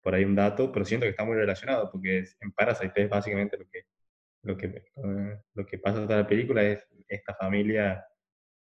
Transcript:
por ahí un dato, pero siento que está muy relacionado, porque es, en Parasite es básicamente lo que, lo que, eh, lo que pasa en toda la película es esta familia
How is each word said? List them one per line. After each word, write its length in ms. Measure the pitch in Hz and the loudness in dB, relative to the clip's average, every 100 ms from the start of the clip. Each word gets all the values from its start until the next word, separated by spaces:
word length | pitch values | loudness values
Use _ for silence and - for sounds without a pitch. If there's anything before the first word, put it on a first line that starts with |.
por 120 | 92 92 | 0 2
ahí 100 | 98 | 4
un 100 | 98 | 4
dato, 360 | 104 104 131 | 4 2 0
pero 140 | 107 98 | 0 -2
siento 200 | 113 117 | 0 0
que 60 | |
está 140 | 95 110 | -2 0
muy 120 | 110 | 2
relacionado, 540 | 104 92 - 113 101 | 0 0 -2 -2 -2
porque 280 | 95 95 95 | -4 -2 -2
es, 180 | 92 _ | -2 _
en 100 | 104 | -10
Parasite 520 | - 110 110 95 101 104 | 0 2 2 -2 0 2
es 40 | |
básicamente 480 | 104 104 101 101 98 | 2 0 -2 -2 -4
lo 100 | 92 | -10
que, 160 | 90 - _ _ _ _ _ | -16 -18 _ _ _ _ _
lo 140 | 107 92 | -6 -4
que, 80 | 98 | -4
eh, 760 | - - - 101 98 101 104 - 104 | -8 -16 -10 -6 -4 -6 -8 -14 -10
lo 100 | 95 | -8
que 140 | 98 | -4
pasa 200 | 98 107 | -2 -2
en 80 | 107 | 0
toda 140 | 107 | 2
la 80 | 101 | 4
película 340 | 104 123 120 | 2 2 4
es 240 | 104 104 - _ - | 4 2 -6 _ -10
esta 260 | 101 - 98 | -10 -8 -6
familia 720 | 95 101 104 110 101 92 - _ _ _ _ _ _ | 0 0 2 2 2 -2 -8 _ _ _ _ _ _